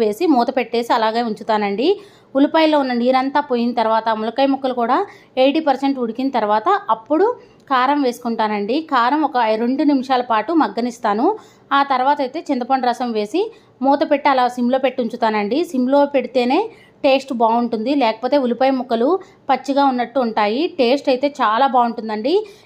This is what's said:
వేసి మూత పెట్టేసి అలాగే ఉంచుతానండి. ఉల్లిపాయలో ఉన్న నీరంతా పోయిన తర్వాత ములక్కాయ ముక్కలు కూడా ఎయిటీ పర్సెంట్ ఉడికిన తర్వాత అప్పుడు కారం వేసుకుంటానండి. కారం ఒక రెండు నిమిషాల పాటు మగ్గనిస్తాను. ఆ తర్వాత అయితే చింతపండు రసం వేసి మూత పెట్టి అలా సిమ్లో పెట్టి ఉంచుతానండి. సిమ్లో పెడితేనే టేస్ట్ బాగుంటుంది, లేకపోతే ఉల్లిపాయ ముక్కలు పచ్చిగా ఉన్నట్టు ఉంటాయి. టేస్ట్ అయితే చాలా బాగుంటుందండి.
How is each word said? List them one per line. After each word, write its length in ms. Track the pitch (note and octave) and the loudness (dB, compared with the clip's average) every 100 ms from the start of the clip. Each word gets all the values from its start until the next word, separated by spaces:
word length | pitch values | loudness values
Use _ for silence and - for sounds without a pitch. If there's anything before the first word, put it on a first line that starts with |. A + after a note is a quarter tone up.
వేసి 220 | G#3+ G#3 E4+ | 0 0 0
మూత 220 | B3+ A#3+ C4 | 2 2 -2
పెట్టేసి 360 | A3+ A#3 A#3+ | -2 -4 0
అలాగే 300 | B3+ A3 A3+ | 0 0 0
ఉంచుతానండి. 640 | A#3+ G#3+ A3+ G#3+ G3+ G3+ D4 G4+ - - _ | -4 -6 -2 -2 0 0 0 0 -4 -20 _
ఉల్లిపాయలో 420 | C4+ C#4+ D#4+ D#4 D4+ | 2 2 4 2 2
ఉన్న 120 | C4 | 0
నీరంతా 480 | A#3+ A#3+ C4 C4+ D4 | 0 2 2 2 -2
పోయిన 320 | C#4+ A#3+ A#3+ | 0 -2 0
తర్వాత 360 | A#3 A3 A3 A3 G#3+ | 0 0 0 0 -2
ములక్కాయ 300 | A3 A3+ C#4 | -4 0 0
ముక్కలు 260 | C4+ C4+ | 0 -2
కూడా 240 | B3 A#3 D4 G4+ - - - | -2 0 0 -2 -10 -12 2
ఎయిటీ 220 | C4 D#4 | 2 2
పర్సెంట్ 360 | D4+ C4 C#4 C4+ | 0 0 0 -2
ఉడికిన 320 | A#3 A3 C4+ | -4 -4 -2
తర్వాత 380 | B3 G#3 G#3+ D#4+ G4 G4 | -2 0 0 2 -2 0
అప్పుడు 360 | A3+ - D#4 G#4+ B4 - - - | -4 0 0 0 -2 -12 -20 -2
కారం 320 | C4 C4 D4 | 0 2 2
వేసుకుంటానండి. 720 | C4 A#3 A#3 A3+ G#3+ G#3 G3+ C#4 D#4+ | 0 -2 -6 -2 -2 -2 -2 -4 0
కారం 280 | C4 A#3+ D4+ | 0 2 2
ఒక 140 | D4 B3 A3 A3 | 0 0 0 0
రెండు 200 | A#3+ C4 | 0 0
నిమిషాల 380 | D4+ C4+ B3 B3+ | 2 2 0 -2
పాటు 300 | B3 A3 G#3+ | 0 -2 0
మగ్గనిస్తాను. 720 | E4 A3 G#3 A#3+ A#3 A3 G#3 D#4+ A4 - - - | 0 0 -2 -6 -4 -2 0 0 -2 -8 -20 -2
ఆ 80 | C#4 | 0
తర్వాత 360 | C#4+ C4 C4 D4 | 0 0 0 0
అయితే 180 | C4 D#4+ | -2 -6
చింతపండు 460 | E4 C4 B3 C4+ B3 | -4 -4 -2 0 0
రసం 240 | A#3 B3 | -2 -4
వేసి 280 | G#3+ G#3 E4+ A4+ - _ - | -4 -4 -2 -4 -8 _ -4
మూత 220 | C4+ C#4+ D#4 | 0 2 2
పెట్టి 200 | C#4+ C#4+ | 0 2
అలా 160 | C4 B3 | 2 0
సిమ్లో 300 | B3 A#3+ C4 | 0 0 0
పెట్టి 200 | C4 B3+ | 0 -2
ఉంచుతానండి. 560 | A3+ A#3+ A3+ G#3+ G3+ C4+ | -6 -2 -2 0 0 -2
సిమ్లో 360 | F4 C4 B3+ C#4+ C#4+ | -2 -2 2 2 2
పెడితేనే 520 | C#4 B3 C4 A#3+ D4+ A4+ - - _ | 0 -2 -2 0 0 -2 -8 -20 _
టేస్ట్ 300 | C#4 C4 - | 0 0 0
బాగుంటుంది, 600 | A#3+ A3+ A#3 A#3+ A3+ A3 D4 | 0 2 2 -2 -4 -2 0
లేకపోతే 400 | A3+ A3 B3 C#4+ | 0 -2 0 0
ఉల్లిపాయ 320 | B3 A#3 C4+ | 0 0 0
ముక్కలు 380 | C4 A#3+ A3+ B3+ F#4 - - - | 0 -2 -2 0 0 -4 -20 -4
పచ్చిగా 380 | B3+ C4+ C#4 | -4 0 0
ఉన్నట్టు 340 | C#4 B3 A#3 C#4 | 2 0 -4 -2
ఉంటాయి. 400 | A#3 A3 G#3 A#3+ F4 - | -2 0 0 0 -4 0
టేస్ట్ 300 | A#3 C#4+ C#4+ | 0 2 0
అయితే 200 | B3+ C#4+ C#4 | 0 0 0
చాలా 300 | A3+ A3+ C4+ | 0 2 2
బాగుంటుందండి. 680 | B3 A#3+ A3+ A3 G#3+ A#3+ F#4+ G#4+ - | 2 0 -2 -8 -4 0 -2 -2 -16